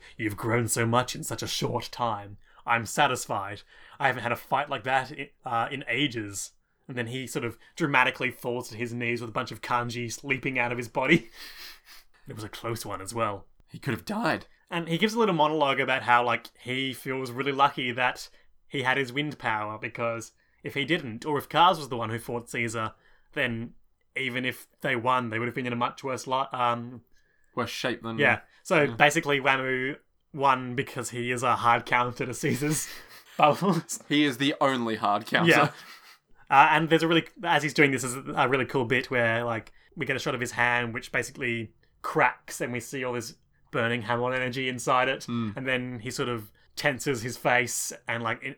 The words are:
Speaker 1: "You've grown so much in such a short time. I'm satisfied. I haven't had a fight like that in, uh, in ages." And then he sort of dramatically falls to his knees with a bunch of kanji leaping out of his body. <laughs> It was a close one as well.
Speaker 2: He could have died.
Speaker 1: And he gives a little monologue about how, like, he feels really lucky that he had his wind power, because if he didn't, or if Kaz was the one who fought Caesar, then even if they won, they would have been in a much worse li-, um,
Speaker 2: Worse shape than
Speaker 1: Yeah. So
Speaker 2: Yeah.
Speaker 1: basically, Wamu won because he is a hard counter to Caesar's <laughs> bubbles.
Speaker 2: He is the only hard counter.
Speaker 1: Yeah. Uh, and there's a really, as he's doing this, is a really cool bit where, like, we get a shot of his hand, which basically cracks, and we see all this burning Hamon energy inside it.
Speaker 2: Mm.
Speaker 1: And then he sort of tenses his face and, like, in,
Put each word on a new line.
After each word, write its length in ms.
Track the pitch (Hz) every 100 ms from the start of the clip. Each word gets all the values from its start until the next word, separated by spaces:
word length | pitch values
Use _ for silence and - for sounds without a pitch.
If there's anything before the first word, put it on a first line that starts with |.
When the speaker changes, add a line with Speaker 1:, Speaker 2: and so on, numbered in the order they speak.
| - -
Speaker 1:
"You've 200 | 110 101
grown 300 | 117 117 113
so 180 | - 113
much 300 | 117 127 151
in 80 |
such 180 | 160 113
a 60 | -
short 420 | - - 120 -
time. 460 | - 120 104 101 101 - -
I'm 220 | - 117 107
satisfied. 760 | - 147 123 - 113 98 101 - - - -
I 60 | 139
haven't 160 | 123
had 100 | 117
a 40 | 117
fight 340 | - 135 147
like 140 | 139
that 280 | 107 131 127
in, 180 | 147 139 _ -
uh, 220 | 117 117
in 120 | 147 -
ages." 640 | 120 143 117 104 101 - _ _ _ _
And 80 | 127
then 120 | 117
he 180 | 127 127
sort 180 | 156 120
of 120 | - - -
dramatically 540 | 160 139 127 127 127
falls 400 | 120 131 123 123
to 60 | 110
his 160 | 120
knees 260 | 117 120 120
with 100 | 120
a 20 |
bunch 180 | 113 123
of 100 | 113
kanji 640 | - 123 120 117 117 -
leaping 360 | 139 131 139 127
out 120 | 120
of 60 | 120
his 120 | 117
body. 400 | - 131 170 - -
<laughs> 40 | - - - - _ - - _ -
It 80 | 113
was 80 |
a 60 | 107
close 360 | - 117 113 110
one 160 | 95
as 140 | 95 117
well. 320 | 110 98 - _ _
Speaker 2:
He 120 | -
could 140 | - 113
have 100 | -
died. 400 | 208 226 113 - _ _
Speaker 1:
And 180 | 170 165
he 100 | 165
gives 160 | 214 220
a 40 |
little 140 | 226 170
monologue 440 | 151 156 139 131
about 240 | 131 131
how, 200 | 117 120
like, 280 | 120 120 - _
he 340 | 123 127 135
feels 380 | 123 - 131 131
really 200 | 120 135
lucky 400 | 135 139 135 127
that 360 | 120 127 139 - _ _ _ _
he 160 | 143
had 120 | 127 131
his 140 | 131
wind 260 | 123 151 131
power, 380 | 120 110 107 107
because 520 | 117 - 117 113 113 _ _ _
if 120 | 143 143
he 100 | 139
didn't, 400 | 170 139 110 156
or 120 | 143
if 100 | -
Kaz 280 | 147 175 180
was 120 | 139
the 80 | 123
one 120 | 110
who 80 | 113
fought 300 | - 117 117
Caesar, 440 | 131 117 110 110 - _ - _
then 380 | - 127 117 117 - _ _ _ -
even 300 | 135 123 127
if 220 | 120 - _
they 140 | 147 127
won, 340 | 120 127 120
they 100 | 110
would 80 | 120
have 80 | 120
been 100 | 123
in 80 |
a 40 | 120
much 260 | 123 -
worse 240 | 135 127 -
li-, 180 | 131 135
um, 480 | 127 120 120 117 123 - - _ _ _ -
Speaker 2:
Worse 140 | 117
shape 300 | - 131 117
than 140 | 113 117
Speaker 1:
Yeah. 240 | 139 120 - _
So 200 | - 175
Speaker 2:
Yeah. 120 | 143 117
Speaker 1:
basically, 460 | 147 151 151 143
Wamu 560 | 131 135 131 131 131 151 _ _ _
won 420 | 151 135 127 127 123
because 340 | 131 - 120
he 220 | 123 120
is 120 | 123
a 120 | 123 110
hard 280 | 120 117 113
counter 400 | 123 123 117 127
to 80 |
Caesar's 540 | 120 151 123 147 156 - - -
<laughs> 240 | - - -
bubbles. 600 | 151 143 185 170 - - -
Speaker 2:
He 160 | 147 147
is 120 | 120
the 160 | 139 147
only 340 | 143 131 117 110
hard 300 | 107 104 117
counter. 240 | 139 170
Speaker 1:
Yeah. 200 | 135 - - - - - - _ - -
Uh, 180 | 135 151
and 180 | 156 160
there's 140 | 160
a 40 | 160
really, 180 | 165 156 -
as 200 | 170 160
he's 100 | 147
doing 180 | 135 143
this, 120 | 131
is 120 | 127 127 135 -
a 120 | 131
really 180 | 135 127
cool 200 | 135 113
bit 240 | 123 127
where, 340 | 127 117 113
like, 280 | 120 113 - - _ -
we 100 | 139
get 100 | 131
a 40 |
shot 160 | 151 131
of 60 |
his 100 | 123
hand, 420 | 120 120 120 120
which 180 | 113 -
basically 600 | 131 120 - 131 117 110 _ _ _
cracks, 600 | - 160 127 - - -
and 120 | 139
we 60 | 120
see 240 | - 139
all 100 | 127
this 220 | 120 113 - _ _ _
burning 300 | 135 117 120
Hamon 320 | 107 120 123
energy 340 | 127 127 123 131
inside 400 | 127 151 131 127
it. 140 | 135 -
Speaker 2:
Mm. 260 | 120 113 104
Speaker 1:
And 120 | 131
then 320 | 127 127 123
he 120 | 110
sort 160 | 120 127
of 240 | 120 107 _ _ -
tenses 460 | 147 127 147 131
his 160 | 117 117
face 560 | 151 123 123 - - - -
and, 140 | 117
like, 200 | 113 123
in, 120 | 131